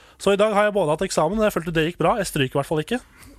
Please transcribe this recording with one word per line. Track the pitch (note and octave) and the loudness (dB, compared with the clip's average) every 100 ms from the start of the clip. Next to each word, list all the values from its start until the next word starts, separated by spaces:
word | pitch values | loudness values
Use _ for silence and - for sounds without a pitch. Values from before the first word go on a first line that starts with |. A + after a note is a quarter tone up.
| - - | -6 -4
Så | G3 G3 | 0 2
i | |
dag | G#3+ | 2
har | G3+ G#3 | 2 2
jeg | G3+ | 2
både | D#3 | 0
hatt | D#3 F#3+ | 0 -2
eksamen, | - D#3 G#3+ | 0 0 2
og | G#3+ | 0
jeg | F#3 | 0
følte | E3 D#3+ | -2 -2
det | D#3 | -2
gikk | - | 0
bra. | D#3+ A3+ | 0 0
Jeg | F3+ | -2
stryker | D#3 C3 | -2 -2
i | C#3+ | -2
hvert | C3+ | -2
fall | D#3 | -4
ikke. | D#3 B3 - - - | -2 -6 -6 -20 -20